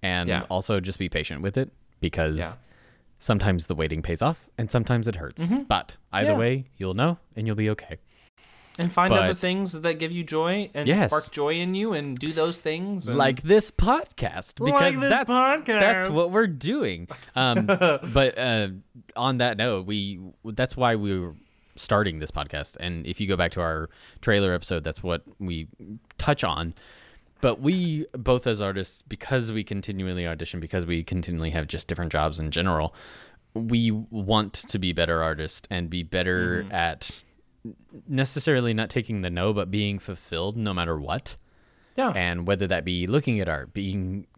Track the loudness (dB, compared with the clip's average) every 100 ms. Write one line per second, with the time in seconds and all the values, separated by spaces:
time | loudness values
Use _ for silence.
0 | -2 0 2 0 0 -2 0 -2 -2 -4
1 | -4 -2 -4 -4 -4 -2 -4 _ _ -4
2 | -4 0 0 0 -4 -8 -18 -20 _ _
3 | _ _ 0 2 4 2 0 -2 0 -2
4 | -4 0 0 0 -10 -6 0 0 2 0
5 | 0 -4 -8 -4 0 0 2 -2 -2 -16
6 | _ 0 2 4 2 0 -4 -6 -4 0
7 | 0 0 _ -6 -4 0 0 0 -6 -16
8 | _ _ _ _ -20 -20 -20 -4 -2 2
9 | 6 6 4 2 0 0 -2 -2 -2 -2
10 | -2 -4 -2 0 2 0 -2 -2 2 4
11 | 4 2 0 -2 0 0 0 0 0 -2
12 | -4 -4 -4 0 0 0 -4 -4 -4 -6
13 | -2 2 2 2 6 6 6 2 4 4
14 | 0 -6 -6 -4 -10 -2 2 6 6 4
15 | 4 2 4 4 4 2 2 4 6 4
16 | 2 2 4 4 2 0 -2 -2 -2 -4
17 | -10 -14 -8 0 2 4 4 4 4 4
18 | 2 4 4 2 0 2 0 -4 -16 -20
19 | -16 -2 0 2 0 2 0 0 -2 -4
20 | -4 -8 -14 -14 -12 -2 -2 2 2 2
21 | 0 -2 -4 -10 _ _ _ -16 0 2
22 | 4 0 -6 -6 -6 -6 -10 -8 -6 -6
23 | -6 -4 0 2 2 0 -2 -2 -6 -12
24 | -20 -6 2 4 4 0 -2 -4 -4 -6
25 | -4 -4 -6 -10 -6 -6 -8 -14 -18 -18
26 | _ -6 0 0 0 -2 -4 -8 -18 -20
27 | -20 -20 _ -2 0 0 0 0 0 -2
28 | -6 -6 0 2 2 0 -2 -2 -6 -10
29 | -14 -14 -2 -2 -2 -4 -4 -6 -6 -6
30 | -4 -2 -4 -4 -8 -8 -4 -4 0 -2
31 | -2 -4 -2 -4 -2 -2 -2 -6 -6 -4
32 | -2 0 0 0 -4 0 2 2 0 -6
33 | -20 -20 -20 -20 _ -6 0 2 2 0
34 | -4 -6 2 2 2 -4 -6 -2 -2 2
35 | 2 2 0 -2 -4 -8 -8 -6 -4 -6
36 | -4 -2 2 2 2 -2 -2 -2 -2 -2
37 | -10 -12 -16 _ _ _ -16 -16 _ -20
38 | -6 -2 -2 -2 2 2 2 0 -2 -4
39 | -4 -4 -2 0 0 0 -2 0 -2 -2
40 | -8 -12 -8 -4 -4 -2 -2 -2 -2 -2
41 | -2 -4 -6 -16 _ _ _ _ _ -2
42 | 0 2 0 0 0 0 2 0 0 -2
43 | 0 0 0 -2 0 -4 -6 -6 -4 -4
44 | -4 -6 -10